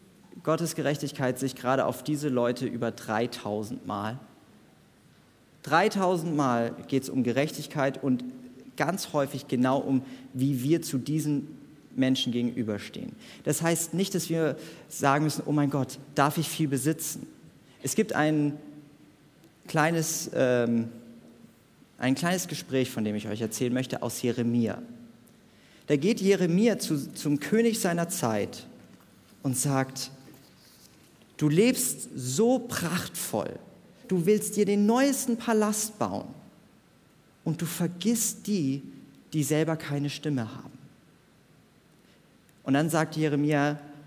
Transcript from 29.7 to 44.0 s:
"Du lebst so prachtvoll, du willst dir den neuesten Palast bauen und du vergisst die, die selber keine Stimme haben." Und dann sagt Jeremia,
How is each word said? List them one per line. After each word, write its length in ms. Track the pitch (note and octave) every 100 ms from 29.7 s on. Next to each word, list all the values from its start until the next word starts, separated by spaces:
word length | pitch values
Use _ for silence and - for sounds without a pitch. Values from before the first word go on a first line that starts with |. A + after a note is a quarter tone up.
| C3+ C3 - - - - - - - - - - - - - - -
"Du 140 | D3+
lebst 600 | D#3+ B3 - - - - -
so 440 | B2+ C#3 A#3 C4
prachtvoll, 1000 | - - E3+ F3+ - - - G#2+ - - - - - - -
du 180 | F#3 E3+
willst 300 | G#3+ G#3+ G#3
dir 100 | G3+
den 200 | G3+ G#3
neuesten 500 | B3 C#4 C4+ A#3+ A#3
Palast 640 | A#3 A3 G#3+ G#3 - -
bauen 280 | G2 G2+ - - - - _ _ _ _ _ _ _ _
und 180 | E3 -
du 40 | E3+
vergisst 840 | - E3+ - G#3+ A#3 - - -
die, 360 | G3+ C3+ C#3 - - - - -
die 100 | D#3
selber 320 | C3+ D3+ D#3+ D#3+
keine 340 | - C#3+ C#3+
Stimme 460 | - D#3 C3 A2 -
haben." 220 | - - - - - _ _ _ _ _ _ _ _ _ _ _ _ _ _ _
Und 120 | - C#3
dann 160 | D#3+
sagt 240 | D#3+ D#3+ D#3
Jeremia, 640 | D#3 C#3+ D3 D3 D3 D3 - -